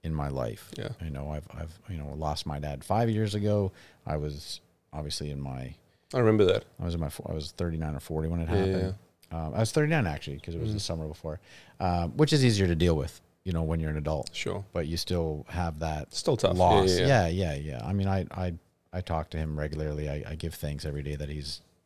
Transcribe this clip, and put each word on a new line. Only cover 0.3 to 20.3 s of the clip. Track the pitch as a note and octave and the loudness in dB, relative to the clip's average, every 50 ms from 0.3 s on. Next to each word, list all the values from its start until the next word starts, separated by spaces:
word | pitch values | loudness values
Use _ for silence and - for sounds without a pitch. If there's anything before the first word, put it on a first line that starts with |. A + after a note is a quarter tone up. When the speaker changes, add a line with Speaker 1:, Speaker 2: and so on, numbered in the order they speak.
| C#2 C2+ B1 A1+ G#1+ - - - - - | -2 -2 -4 -4 -6 -8 -14 -14 -12 -10
Speaker 2:
Yeah. | - - - - E2+ | -8 -8 -8 -8 -8
Speaker 1:
You | E2+ | -8
know, | C#2+ C2+ C#2+ D2 | -6 -6 -6 -6
I've, | D2+ D2+ D2+ - - | -6 -8 -8 -10 -10
I've, | D#2 D#2+ D#2+ E2 - _ - | -10 -10 -10 -12 -16 _ -10
you | F2+ D#2+ | -8 -8
know, | C#2+ D2 C#2+ | -8 -8 -6
lost | D2 D#2 D2+ D2+ D2+ - D#2 | -4 -2 -2 -2 -2 -4 -6
my | D2 D2 | -6 -4
dad | D2 D2 C#2+ C2+ - | -4 -6 -6 -8 -2
five | - G#2 G#2+ A#2+ A#2 | 0 2 2 4 2
years | A2 G#2+ A2 G#2 F#2+ | 2 2 0 0 0
ago. | G#2 G2+ G#2+ G#2 G#2 G2+ F#2 - - - - - _ _ | 0 2 2 2 4 2 0 -2 -8 -20 -20 -20 _ _
I | - D#2 D2+ | -4 -4 -2
was | D2 D2+ C#2+ C#2+ - - - - _ _ _ _ _ _ - | -2 -4 -6 -8 -10 -12 -12 -14 _ _ _ _ _ _ -10
obviously | D2+ D2 D2 D#2+ - - D2 | -8 -8 -6 -6 -6 -6 -6
in | C#2+ C#2 | -6 -6
my | C#2+ C2+ C2 C2 B1+ C2+ D#2 _ _ _ _ _ _ _ - | -6 -6 -8 -8 -8 -10 -12 _ _ _ _ _ _ _ -2
Speaker 2:
I | C3 | 4
remember | A#2+ A2 A2 G#2+ G#2 | 6 6 8 8 8
that. | F2+ F#2 G#2 - - _ - | 8 6 4 2 -6 _ -6
Speaker 1:
I | - | -4
was | E2+ E2+ | -2 0
in | E2+ | 0
my | D#2+ C#2+ | -2 -4
fo-, | - - - - | -4 -8 -8 -6
I | - | -6
was | D#2 C#2+ C#2+ | -6 -6 -8
thirty-nine | - - F2 E2+ D#2+ D#2 D#2+ D#2 D2+ | -6 -4 -2 -2 -2 -2 -2 -2 -4
or | C2+ | -6
forty | - - D#2+ D#2 D#2 D#2+ | -6 -4 -2 -2 0 0
when | E2+ E2 | 0 0
it | E2 D#2+ | 0 0
Speaker 2:
Yeah, | E2+ | 2
yeah, | G2 F#2+ | 2 2
Speaker 1:
happened. | F#2+ F#2+ F#2 F#2+ F#2+ F#2+ - - _ _ _ - _ | 2 2 0 0 -2 -4 -8 -12 _ _ _ -16 _
Speaker 2:
yeah. | E2+ E2 D#2+ | -8 -6 -6
Speaker 1:
Um, | D#2 - | -4 0
I | - | 0
was | A2+ A2 | 0 2
thirty-nine | - D#3+ D3+ D3+ E3 D#3 A#2 F2 | 2 2 2 2 2 2 2 0
actually, | D2 - - - C#2+ C#2 | -2 -4 -6 -8 -10 -10
'cause | - - E2 | -8 -8 -6
it | E2 | -4
was | D#2+ A2 | -2 -2
the | G#2+ G#2 | -2 -2
Speaker 2:
Mm. | |
Speaker 1:
summer | G2 - F2 E2 D#2 D#2 | -2 -4 -4 -4 -4 -8
before, | D#2 - - D#2+ D2+ - _ - - - - - - _ | -8 -8 -8 -8 -8 -8 _ -18 -20 -20 -20 -20 -8 _
uh, | - F2+ F2 F2 E2+ E2 | 0 2 2 2 2 0
which | - - D#3 D3 - | 2 2 2 4 6
is | D3 C3 | 6 6
easier | B2 A2+ G#2 F#2+ | 6 6 6 4
to | F2+ F2 | 4 6
deal | D#2 E2+ F2 E2 | 6 6 4 4
with, | D2+ C2 - - - _ _ _ _ _ | 4 0 -4 -8 -12 _ _ _ _ _
you | F#2 | -2
know, | F2 E2 | -2 0
when | D#2+ D#2 E2 E2 | 0 0 0 0
you're | D#2+ D#2 | 0 -2
an | D2+ D2+ | -2 -2
adult. | D2 D2 D#2 D2 - - - | 0 0 -2 -2 -2 -6 -8
Speaker 2:
Sure. | - - - F#2 G2 G2+ - _ | -6 -6 -4 -4 -6 -8 -6 _
Speaker 1:
But | F2+ D#2+ D#2 | -4 -2 -2
you | E2+ E2+ | -2 -4
still | - - F2+ F2 E2 D#2+ D2+ D2+ D2 - | -2 0 0 0 0 0 -2 -4 -8 -6
have | - F2 F2+ E2 D#2 D2+ | -4 -2 -2 -2 -4 -4
that | E2 D#2+ D#2 D2+ D2 - - | -4 -4 -4 -4 -6 -8 -8
Speaker 2:
Still | - - - B2+ | -4 0 0 0
tough. | A2+ - F#2 F2 F2+ | 2 2 2 4 6
Yeah, | F2+ | 8
Speaker 1:
loss. | F2+ F2 - F#2+ F#2+ | 8 8 8 8 6
Speaker 2:
yeah, | F2+ F2 F2+ | 6 6 6
yeah. | - C#3 A#2 F#2 E2 | 6 6 6 6 4
Speaker 1:
Yeah, | |
yeah, | E2 F#2 F#2+ E2 D2 | 2 0 0 0 -2
yeah. | C#2 D2 D2+ C#2 A#1+ - | -4 -4 -6 -6 -6 -2
I | D#2 F#2+ | -2 0
mean, | G2+ G2 G2 | 2 2 2
I, | F#2+ F#2+ F2 - | 2 0 -2 -4
I, | - - F#2 F2+ E2+ E2 _ _ _ _ _ _ | -4 -4 -4 -4 -4 -6 _ _ _ _ _ _
I | - F2+ | -8 -8
talk | F2+ - E2+ D#2+ D#2 - | -4 -2 -2 -2 -2 -2
to | - D#2+ | -4 -4
him | D#2 D#2 D2+ D2+ | -2 -2 -2 -2
regularly. | D2 D2+ D2 D2+ D2+ D2+ D2 D2 D2+ D2 | -2 -2 -2 -2 -4 -2 -2 -4 -4 -4
I, | C#2+ D2+ - - | -4 -6 -6 -8